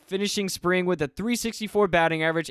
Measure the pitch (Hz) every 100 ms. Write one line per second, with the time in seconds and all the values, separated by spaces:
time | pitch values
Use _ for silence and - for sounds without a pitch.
0 | _ 190 202 208 196 - 175 180 180 175
1 | 147 - 220 233 233 - 208 208 202 170
2 | 165 160 160 165 156